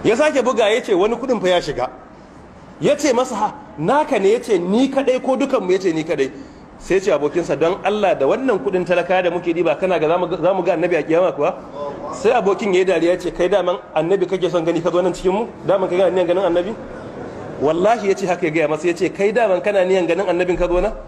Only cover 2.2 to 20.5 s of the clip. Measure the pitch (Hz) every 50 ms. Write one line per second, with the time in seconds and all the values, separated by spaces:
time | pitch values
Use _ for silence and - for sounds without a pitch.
2.2 | - - - - - - - - - - - - 147 196 285 285 294 302 254 233
3.2 | 254 247 247 208 214 202 - - - - - - 151 175 262 294 302 302 294 220
4.2 | 196 190 220 240 240 - 220 175 170 180 196 226 262 262 269 269 277 - 254 254
5.2 | 247 254 262 254 277 262 262 240 190 180 185 190 185 190 160 160 156 160 170 143
6.2 | 135 131 - - - - - - - - - - - - 170 190 190 202 170 143
7.2 | 143 147 143 180 165 175 160 131 151 165 185 190 - 185 202 214 202 185 165 139
8.2 | 139 135 180 226 262 269 226 190 - 202 185 185 180 165 180 175 170 175 185 185
9.2 | 185 180 165 175 170 170 165 165 175 165 147 143 190 185 185 160 151 151 165 180
10.2 | 180 170 160 175 156 175 190 190 175 175 190 160 170 180 175 160 143 151 160 165
11.2 | 185 175 - - 147 170 - - - - - 147 147 143 143 - - - - -
12.2 | - 208 240 247 196 185 196 185 233 202 180 180 190 185 190 165 160 170 180 180
13.2 | 180 175 160 - 175 180 190 202 175 175 175 170 - - - 165 160 165 190 196
14.2 | 180 170 190 185 165 175 160 180 165 160 170 170 160 180 160 175 180 180 175 -
15.2 | - 180 180 202 233 - - - - 143 180 202 190 175 170 180 196 180 170 185
16.2 | 180 165 175 180 196 180 170 175 175 190 226 - - - - - - - - -
17.2 | - - - - - - - - 123 143 156 165 180 202 233 240 202 196 190 185
18.2 | 196 180 180 175 - 165 151 165 160 147 156 151 156 180 170 170 185 160 - -
19.2 | 196 208 214 240 233 214 185 180 180 208 202 196 180 180 190 190 180 165 165 170
20.2 | 202 185 175 170 180 175